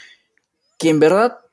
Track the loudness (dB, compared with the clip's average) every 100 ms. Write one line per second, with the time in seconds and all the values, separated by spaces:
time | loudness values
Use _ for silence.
0 | -20 _ _ _ _ _ _ _ -2 0
1 | 2 2 -2 -6 _